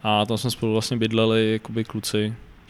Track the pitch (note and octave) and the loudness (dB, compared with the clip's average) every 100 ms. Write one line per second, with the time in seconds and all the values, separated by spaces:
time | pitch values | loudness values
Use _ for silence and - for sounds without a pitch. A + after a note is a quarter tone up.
0 | G#2+ G#2 G#2+ G#2+ B2 - A2+ A2 - A#2+ | 0 2 2 0 -2 -2 0 0 0 0
1 | A2+ A2+ A2+ A2+ A2 A2 - A2+ A2 A2 | 0 2 4 4 2 0 -4 -6 -4 -6
2 | - G#2+ G#2+ A#2 - - | -2 -2 -2 -4 -14 -20